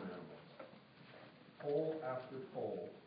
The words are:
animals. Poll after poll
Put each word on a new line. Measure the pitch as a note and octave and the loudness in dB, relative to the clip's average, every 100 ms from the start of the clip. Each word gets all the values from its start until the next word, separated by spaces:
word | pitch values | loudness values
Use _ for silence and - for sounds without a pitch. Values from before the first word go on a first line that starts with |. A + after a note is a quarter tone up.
| F#2 | 0
animals. | - - - - - - - - - - - - - - - | -2 -4 -8 -10 -10 -12 -12 -16 -16 -14 -12 -14 -14 -14 -2
Poll | D3 D3 D#3+ D#3+ | 6 8 8 4
after | C3 B2+ - C3 B2 C3 | 4 2 0 -4 -2 0
poll | A2 - - - | 2 2 -2 -6